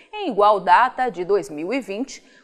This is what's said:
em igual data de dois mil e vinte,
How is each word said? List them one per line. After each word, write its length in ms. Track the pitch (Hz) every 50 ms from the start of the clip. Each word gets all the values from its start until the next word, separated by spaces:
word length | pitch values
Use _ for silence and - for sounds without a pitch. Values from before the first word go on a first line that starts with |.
| - _ -
em 180 | 427 403 330
igual 300 | 220 185 208 208 220 196
data 500 | 175 185 175 202 240 254 247 - 254 247
de 140 | 185 170 180
dois 260 | 170 202 196 160 -
mil 220 | 156 147 160 180 247
e 80 | 277
vinte, 440 | 220 - 196 208 277 - - - _ _ _ _